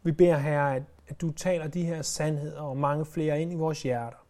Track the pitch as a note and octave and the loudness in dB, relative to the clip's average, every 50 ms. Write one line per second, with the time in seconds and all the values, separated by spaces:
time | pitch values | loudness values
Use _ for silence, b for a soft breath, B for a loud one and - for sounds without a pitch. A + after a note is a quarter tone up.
0 | _ E3+ D#3 - F#3 F3 E3+ D3 C#3 D3+ D3+ D3 C#3+ C#3+ C3+ C3 C#3 - - - | _ 0 6 6 8 8 8 4 2 2 2 2 2 2 0 -2 -4 -8 -16 -20
1 | - - D3+ - - E3 D3+ - - F#3 F#3 E3+ D#3 D#3 C#3+ F3+ E3+ E3 E3+ D#3+ | -16 -14 -10 -6 -4 -4 -4 -4 -2 -2 -2 0 -2 -4 -4 -2 -2 -2 -2 -4
2 | D3+ - - - D#3 D#3 D#3 D3 C#3+ D3+ D3+ D3 D3+ D3 C3 C3+ C#3+ C#3+ C#3+ D3+ | -4 -6 -4 -2 -2 -2 -2 -2 -4 -6 -8 -8 -8 -6 -4 0 0 2 2 0
3 | D#3 D#3 - E3+ D#3 D#3 D3 D3 E3 E3+ F3 E3 D#3+ D#3+ D#3 D3 - C3+ B2 A#2+ | -2 -4 -2 -2 0 2 2 0 0 -2 -2 -2 -2 -2 -2 -2 -2 -2 -2 -2
4 | A#2 A#2 - - - _ | -4 -8 -10 -16 -20 _